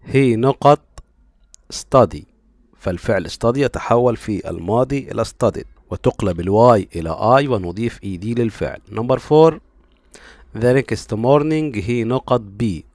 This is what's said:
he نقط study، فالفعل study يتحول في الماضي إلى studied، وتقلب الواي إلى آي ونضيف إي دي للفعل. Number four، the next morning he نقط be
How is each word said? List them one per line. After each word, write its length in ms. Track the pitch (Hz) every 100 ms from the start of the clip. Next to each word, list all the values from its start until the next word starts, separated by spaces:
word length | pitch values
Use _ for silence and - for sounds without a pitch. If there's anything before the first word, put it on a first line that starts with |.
| -
he 40 |
نقط 640 | 131 131 110 131 - 139 151 _ - _ _ _ _ _ _ _
study، 500 | - - 135 98 76 - _ _ _ _ _
فالفعل 520 | 98 87 - 98 82
study 280 | - 113 131
يتحول 600 | 139 - - 117 123 113
في 320 | - 95 -
الماضي 640 | 85 87 113 131 139 -
إلى 140 | 113
studied، 400 | 110 - 113 98 - _ _
وتقلب 480 | 90 123 - 98 85
الواي 480 | 87 104 120 110 90
إلى 140 | 85 80
آي 380 | 80 107 131 143
ونضيف 520 | 113 87 90 117 -
إي 140 | 101 90
دي 160 | 107
للفعل. 460 | 117 117 - 80 - -
Number 260 | 104 120 127
four، 360 | - 151 160 160 _ _ _ _ _ - - - - 110
the 140 | 120
next 400 | 131 123 107 -
morning 600 | 107 120 147 151 156 151
he 320 | 104 98 120
نقط 360 | 113 127 - 123 104 101
be 200 | 117 80 -